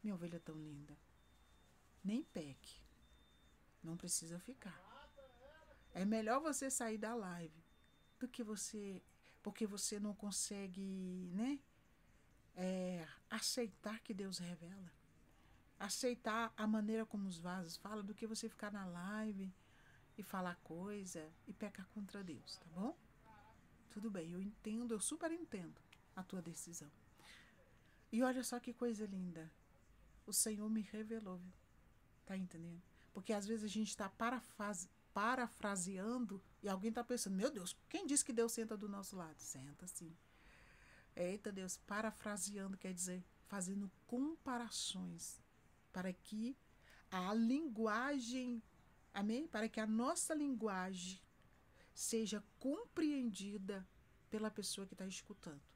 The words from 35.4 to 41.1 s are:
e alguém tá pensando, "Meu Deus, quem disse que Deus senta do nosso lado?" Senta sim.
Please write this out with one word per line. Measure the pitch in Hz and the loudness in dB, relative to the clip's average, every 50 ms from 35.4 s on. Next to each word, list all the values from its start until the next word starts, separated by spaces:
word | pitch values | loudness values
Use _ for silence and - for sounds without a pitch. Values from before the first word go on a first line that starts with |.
| 240 226 - - - 208 202 190 175 185 196 185 190 220 247 254 240 190 196 196 - - - - | 2 0 0 -2 0 2 2 2 0 0 0 0 0 2 2 2 2 0 0 -6 -8 -12 -18 -4
e | - 202 | 0 0
alguém | 190 190 196 233 | 0 2 2 2
tá | 226 240 | 2 2
pensando, | 240 - 247 240 - 196 190 | 0 2 0 2 2 2 4
"Meu | 185 214 294 | 4 4 4
Deus, | 311 214 175 180 - - - - | 4 2 -4 -4 -6 -8 -8 -4
quem | - 349 392 | -4 -2 2
disse | 269 285 - - | 6 6 6 6
que | - | 6
Deus | 240 226 233 233 | 4 4 4 4
senta | - - 226 220 220 | 4 0 0 -2 -2
do | 202 214 202 | -4 -4 -4
nosso | 202 196 196 - - | -4 -6 -6 -6 -6
lado?" | 185 170 156 156 - | -6 -8 -8 -10 -12
Senta | - - - 135 131 143 143 - 180 | -10 -8 -8 -8 -8 -12 -12 -12 -12
sim. | 180 - - 175 160 165 - - - - - - - - - - - - - - - - - - - | -8 -8 -8 -8 -8 -12 -14 -18 -20 -20 -20 -20 -20 -20 -20 -20 -20 -20 -20 -20 -20 -20 -20 -20 -10